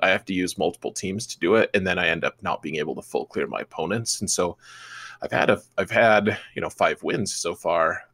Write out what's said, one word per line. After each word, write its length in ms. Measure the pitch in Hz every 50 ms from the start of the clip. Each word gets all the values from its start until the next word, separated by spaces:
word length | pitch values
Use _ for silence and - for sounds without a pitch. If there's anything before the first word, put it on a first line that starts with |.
| 87
I 60 | 95
have 160 | 95 - -
to 80 | - 92
use 220 | 90 90 85 - -
multiple 320 | 78 87 - - - -
teams 340 | - - - 95 95 107 -
to 140 | - - -
do 160 | 82 87 107
it, 160 | 113 - - -
and 140 | 98 92
then 100 | 92 90
I 120 | 90 87 82
end 140 | 82 82 -
up 200 | - - _ -
not 180 | 87 - -
being 140 | - 76 78
able 180 | 76 76 78 64
to 60 | -
full 240 | - - - - -
clear 220 | - - - 71
my 140 | - - -
opponents. 580 | - - - - 80 85 104 117 113 - - -
And 100 | 104 -
so 280 | - - 87 85 - _ - - - - - - - - - - - - -
I've 80 | -
had 180 | - - - -
a, 100 | 101 - - _ - -
I've 100 | 95 -
had, 480 | 113 113 117 110 107 104 104 107 104 - - - -
you 80 | -
know, 80 | 80 80
five 320 | - - 87 82 76 -
wins 320 | 78 80 82 - 98 90 -
so 220 | - - 85 85
far, 480 | - - 85 85 85 80 82 87 - - _